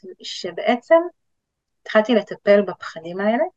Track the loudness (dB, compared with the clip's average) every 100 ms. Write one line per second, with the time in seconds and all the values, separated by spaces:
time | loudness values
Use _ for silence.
0 | -20 -18 -16 -12 -12 -6 -2 -2 4 2
1 | 2 -8 _ _ _ _ _ _ -2 0
2 | 2 0 0 -4 2 4 2 -4 -12 -14
3 | -12 -4 -2 0 -2